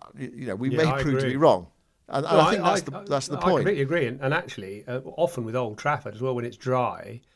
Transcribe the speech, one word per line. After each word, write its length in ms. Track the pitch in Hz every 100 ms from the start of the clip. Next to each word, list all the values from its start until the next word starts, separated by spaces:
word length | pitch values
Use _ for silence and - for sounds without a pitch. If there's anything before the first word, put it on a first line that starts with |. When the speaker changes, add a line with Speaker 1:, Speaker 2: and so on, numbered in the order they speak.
| - -
Speaker 1:
you, 160 | 127 120
you 120 | 123
know, 80 | 95
we 140 | 131
Speaker 2:
Yeah, 140 | 156
Speaker 1:
may 60 | 160
Speaker 2:
I 120 | 139
Speaker 1:
prove 140 | 143 131
to 20 |
Speaker 2:
agree. 120 | 135
Speaker 1:
be 60 | 135
wrong. 300 | 151 95 90 _ _ _ -
And, 160 | 139 156
and 120 | 160
Speaker 2:
No, 60 |
Speaker 1:
I 80 | 160
think 120 | 208
Speaker 2:
I, 60 | 175
Speaker 1:
that's 120 | 196
Speaker 2:
I, 180 | - 156
Speaker 1:
the, 60 | -
that's 180 | 139 -
the 100 | 147
Speaker 2:
I 40 |
Speaker 1:
point. 140 | 175 156
Speaker 2:
completely 240 | - 139
agree. 240 | 135 170 120
And, 140 | 131
and 120 | 135
actually, 520 | 160 - - 95 104 -
uh, 120 | 127 - -
often 280 | 170 - 113
with 100 | 123
Old 220 | 117 104
Trafford 360 | - 101 -
as 80 | 107
well, 140 | 131 120
when 100 | 120
it's 120 | -
dry, 640 | 127 127 117 85 98 107 _